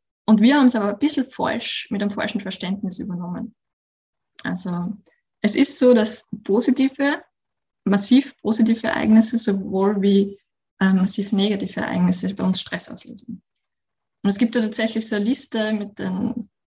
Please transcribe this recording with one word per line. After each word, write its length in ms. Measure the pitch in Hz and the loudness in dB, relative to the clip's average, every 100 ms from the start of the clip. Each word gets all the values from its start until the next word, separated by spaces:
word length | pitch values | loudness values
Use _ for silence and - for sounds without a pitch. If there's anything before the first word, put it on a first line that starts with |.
| _ _ - | _ _ 4
und 160 | 214 | 6
wir 160 | 220 285 | 6 6
haben's 180 | 262 240 | 4 4
aber 140 | 202 | -2
ein 100 | 208 | 0
bisschen 300 | 294 294 254 | 0 0 -4
falsch, 580 | - - 233 - - - | -4 -4 -4 -6 -8 -6
mit 100 | 202 | -4
einem 100 | 202 | -4
falschen 300 | 202 202 202 | -4 -4 -6
Verständnis 580 | 190 190 180 196 190 180 | -6 -8 -6 -6 -6 -8
übernommen. 560 | 220 175 175 175 - - _ _ _ _ _ _ _ - | -8 -8 -8 -8 -10 -14 _ _ _ _ _ _ _ -12
Also, 280 | 175 180 190 175 175 202 _ _ _ _ | -8 -8 -6 -6 -6 -10 _ _ _ _
es 140 | 214 - | -2 0
ist 220 | 277 - | 0 2
so, 140 | 247 | 4
dass 360 | 240 220 - - - | 4 2 -2 -4 -10
positive, 800 | - 208 247 254 269 - 285 330 - _ _ _ _ _ - | -2 0 2 2 0 0 -2 -2 -8 _ _ _ _ _ 0
massiv 500 | 196 - 247 277 - | 0 4 4 2 -4
positive 500 | - 220 220 226 226 | -2 0 2 0 -2
Ereignisse 500 | - 220 220 226 233 | -2 4 6 6 2
sowohl 640 | - 196 190 185 196 208 | 0 -2 -2 0 0 2
wie, 380 | 196 196 196 196 _ _ _ - | 4 4 2 -4 _ _ _ -2
äh, 140 | 190 | 2
massiv 380 | 190 185 - 202 | 2 2 -2 -2
negative 480 | 196 202 196 196 - | 0 0 -2 -4 -6
Ereignisse 540 | - 185 180 180 185 | -4 0 2 2 -2
bei 100 | 196 | -2
uns 160 | 185 185 | -2 -2
Stress 280 | - 180 - | -4 -8 -8
auslösen. 520 | - - - - 185 _ _ _ _ _ _ _ _ | -12 -16 -18 -16 -18 _ _ _ _ _ _ _ _
Und 60 | 196 | -2
es 80 | 196 | 0
gibt 180 | 233 240 | 0 0
ja 60 | |
tatsächlich 460 | 220 214 220 226 220 | -2 -2 -4 -2 -4
so 80 | 208 | -2
eine 100 | 208 | -2
Liste 480 | 269 - 226 214 | -2 -4 -4 -4
mit 260 | 214 202 - | -4 -6 -8
den 500 | 190 185 - - - _ _ | -6 -4 -4 -6 -12 _ _